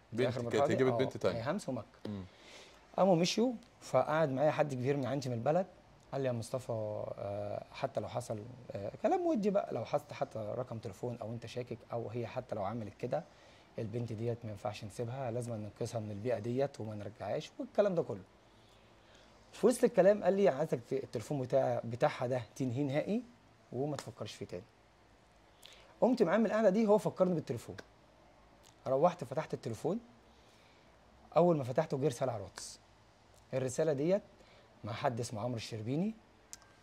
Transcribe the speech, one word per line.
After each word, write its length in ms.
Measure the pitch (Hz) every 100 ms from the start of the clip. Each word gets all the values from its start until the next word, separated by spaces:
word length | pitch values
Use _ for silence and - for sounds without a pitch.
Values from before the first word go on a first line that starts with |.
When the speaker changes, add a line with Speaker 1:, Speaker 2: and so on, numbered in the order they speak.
| _
Speaker 1:
في 60 | 110
Speaker 2:
بنت، 100 | 127
Speaker 1:
آخر 120 | 123
Speaker 2:
كانت 120 | 117
Speaker 1:
مرحلة 120 | 110 -
دي، 60 | 110
Speaker 2:
جابت 160 | 131
Speaker 1:
اه، 40 | 120
Speaker 2:
بنت 200 | 131 -
تانية. 220 | 98 113
Speaker 1:
هي 100 | 123
همس 180 | 202 -
ومكة. 180 | 120 - - 107
Speaker 2:
مم. 180 | 101 90 - - - - - - -
Speaker 1:
قاموا 200 | 190 165
مشيوا، 360 | 175 - 247 226 - -
فقعد 500 | - 131 135 156 151
معايا 200 | 131 151
حد 240 | 143 147
كبير 220 | 127 127 143
من 100 | 120
عندي 220 | 143 127
من 60 |
البلد، 320 | 117 123 170 196 - - - -
قال 80 | 135
لي، 80 | 131
"يا 40 |
مصطفى، 400 | 117 - 131 - 113 107 107 110 -
آه، 460 | 101 101 104 - -
حتى 280 | - 135 113
لو 80 | 98
حصل، 300 | 120 120 107 117 - -
آه، 200 | 101 101 -
كلام 240 | 240 381 339
ودي 240 | 269 202
بقى، 240 | 196 -
لو 100 | 127
حصل 300 | - 147 -
حتى 240 | 120 139 110 107 120
رقم 200 | 123 113
تليفون 400 | 110 90 123 117
او 100 | 107
انت 140 | 117 117
شاكك 320 | 123 123 113 -
او 160 | 120 113
هي 180 | 120 110
حتى 280 | 127 120
لو 100 | 104
عملت 300 | 98 117 104
كده، 300 | - 123 147 - - - - - -
البنت 340 | 110 120 117
ديت 260 | 107 117 117
ما 60 | 110
ينفعش 340 | 98 113 104
نسيبها، 460 | 104 - 117 135 127
لازم 220 | 117 120
ننقذها 460 | 110 104 - 120 120
من 100 | 107
البيئة 280 | 101 120 107
ديت 420 | 113 127 139 -
وما 140 | 107
نرجعهاش"، 560 | 107 101 - 98 143 - -
والكلام 360 | 262 - 202
ده 80 | 170
كله. 200 | 131 101 - - - - - - - - - - - - -
في 140 | - -
وسط 180 | -
الكلام 400 | 240 - 180 208
قال 100 | 180
لي، 140 | 196 190
"عايزك 320 | 135 156 135 -
ت-، 20 |
التليفون 480 | 135 - 120 - 143
بتاع، 400 | 127 135 131 117
بتاعها 420 | 117 117 151 - 123
ده 160 | 127 117 -
تنهيه 260 | 131 123
نهائي 380 | 143 147 - 226 247 - - - -
وما 240 | 120 147 139
تفكرش 380 | - - 107
فيه 120 | - 98
تاني". 160 | 90 110 _ _ _ - - _ _ - - - - - -
قمت 220 | 214 262
معاه 160 | 170 208
من 80 | 208
القعده 240 | 220 214
دي، 160 | 202 214
هو 120 | 214
فكرني 360 | 165 - 180
بالتليفون. 420 | 160 - 117 - 92 - - - - - - - - - - 120
روحت 380 | 135 175 175
فتحت 300 | 127 135 -
التليفون، 460 | 139 123 113 147 220 - - - - - - - - - - - - - 156
اول 200 | 175 151
ما 80 |
فتحته 340 | 127 131 156 139
جه 80 | 151
رساله 260 | 120 131
على 80 | 110
الواتس. 400 | 90 - - - - - - _ - - -
الرساله 380 | 131 131 135 156
ديت 300 | 135 160 202 - - - - - -
مع 80 | 107
حد 280 | 113 139 117
اسمه 200 | 117 110
عمرو 160 | 123 113
الشربيني. 580 | - 110 107 147 208 - - - - - - -